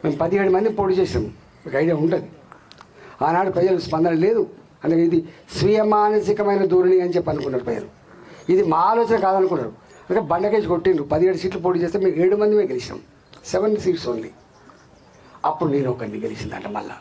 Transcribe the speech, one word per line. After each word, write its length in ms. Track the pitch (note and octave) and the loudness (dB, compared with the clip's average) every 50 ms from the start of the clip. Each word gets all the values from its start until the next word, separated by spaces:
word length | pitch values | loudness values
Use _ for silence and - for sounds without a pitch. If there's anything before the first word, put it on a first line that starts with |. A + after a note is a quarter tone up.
| - | -4
మేము 120 | D#3+ C#3+ | -4 -2
పదిహేడు 340 | - D#3+ E3+ F#3+ G3+ G3 F#3 | -2 -2 0 0 0 2 2
మంది 180 | F#3 F#3 G#3 A3 | 2 2 2 0
పోటీ 260 | G#3+ - G3 F#3+ F#3 | 0 0 -2 0 2
చేసాం, 280 | F#3 F3+ - - F#3 - - - - - - _ - - | 0 0 0 0 -4 -4 -4 -8 -16 -20 -20 _ -18 -14
మీకు 100 | - - | -4 -2
ఐడియా 200 | C3+ D#3 E3+ E3+ | 0 0 2 2
ఉంటుంది. 340 | D3 D#3 E3 F3+ - - - - - - - - - - - - - - - - - - - - - | 2 0 0 0 -2 -4 -8 -18 -20 -20 -20 -20 -20 -20 -20 -20 -20 -20 -20 -20 -20 -20 -20 -6 -2
ఆనాడు 280 | C3+ D3+ E3 F3 G3 F#3+ | 0 2 2 2 0 0
ప్రజలకు 300 | F#3 E3+ F3+ G3 F#3 E3+ | 0 2 2 2 2 0
స్పందన 300 | - - D#3+ D#3+ E3 F3 | -2 -4 0 0 2 2
లేదు, 400 | E3 D#3 E3+ G#3 A#3 A3+ - - - - - - - _ - | 2 2 2 2 2 0 -2 -2 -6 -20 -20 -20 -20 _ -2
అందుకని 200 | D3+ E3+ E3 E3+ | 0 2 2 2
ఇది 240 | E3 E3 E3 E3 - - - - - - | 4 2 0 0 -2 -16 -20 -20 -14 -6
స్వీయ 260 | - - G3 G#3 G#3+ | 0 2 2 4 4
మానసికమైన 840 | G#3+ G#3+ G#3 G#3 G#3 G#3 G#3+ G#3+ - - G3+ G#3 G#3 G3+ G3 F#3+ F#3+ | 4 4 4 4 4 4 2 2 2 0 0 0 0 0 2 2 2
ధోరణి 360 | E3 F3 F#3 F3+ F#3 F#3 F#3 | 4 4 4 4 6 4 4
అని 100 | F3+ F3 | 2 2
చెప్పి 200 | E3 F3+ - D#3+ | 0 -2 -2 -2
అనుకున్నారు 340 | D3+ D3 C#3+ C#3 B2+ B2 A#2 | -4 -4 -4 -4 -4 -4 -4
ప్రజలు. 240 | A#2+ A2+ G#2+ G2+ - - - - - - - - - - - - - | -4 -6 -6 -8 -12 -18 -20 -20 -20 -20 -20 -20 -20 -20 -14 -2 0
ఇది 140 | F3+ F#3 | 2 2
మా 160 | G3+ E3 D#3 D#3+ | 2 2 2 2
ఆలోచన 380 | F3 G3 A3+ A#3 A3+ A3 A3+ | 2 2 2 2 2 2 0
కాదనుకున్నారు, 540 | G#3 F3+ F#3+ F#3+ G3 F#3+ F3+ F3 C#3+ A#2+ A2 | 2 2 2 2 2 2 2 0 -2 -4 -6
అందుకే 560 | - - - - - - - - F3+ G#3 F#3+ | -10 -16 -20 -20 -20 -20 -8 -2 -2 -2 0
బండకేసి 400 | C#3+ E3 F3+ G3 G#3 G#3+ G#3+ - | 0 -2 -2 0 0 0 0 0
కొట్టిండ్రు. 380 | E3 F3+ E3 E3+ F#3+ F3+ D#3 C#3+ | 0 -2 0 2 0 0 0 0
పదిహేడు 320 | C#3+ D3+ D#3 F3 F#3 F#3 | -2 0 2 2 2 0
సీట్లు 240 | E3+ - F#3 F#3 E3+ | 0 -4 -6 -6 -2
పోటీ 180 | E3 F3+ F3+ E3+ | -2 0 0 0
చేస్తే 200 | F3 E3+ E3+ G3+ | -2 -2 -2 0
మేము 180 | F#3+ F#3 D#3+ | 0 0 2
ఏడు 200 | D#3 F3 F#3 G#3 | 2 2 2 2
మందిమే 260 | G#3 G#3 G#3 G#3 G#3 | 2 2 2 2 2
గెలిచాం, 380 | G3 - B2+ B2 A#2 - - - - - _ _ _ _ - - - | 0 0 -4 -6 -8 -10 -14 -16 -18 -20 _ _ _ _ -20 -20 -12
సెవెన్ 300 | - - - G3+ A3 G#3+ | -6 -4 -2 0 0 -2
సీట్స్ 320 | - - F3+ F3 E3 - A#2+ | 0 0 -2 -2 -2 -4 -6
only. 200 | A#2 A2+ A2 - - - _ _ _ - - - - - - - - _ - - - - - - - - - | -6 -6 -8 -12 -16 -20 _ _ _ -20 -20 -20 -20 -20 -20 -20 -20 _ -20 -20 -20 -20 -20 -20 -14 -6 -4
అప్పుడు 260 | D3 D#3 - E3+ D3+ | -4 -2 -2 -2 0
నేను 200 | C#3 C#3+ C3+ B2+ | 0 0 0 -2
ఒకరిని 300 | A#2+ A#2+ A#2 G#2 G#2 G#2 | -4 -6 -8 -10 -8 -8
గెలిచిందంట 460 | A2 A2 G#2+ G#2+ - G#2+ - G2+ - | -8 -8 -8 -8 -10 -12 -12 -12 -12
మళ్ళా. 300 | G#2 G#2 G#2+ - - - - | -10 -10 -10 -10 -10 -14 -16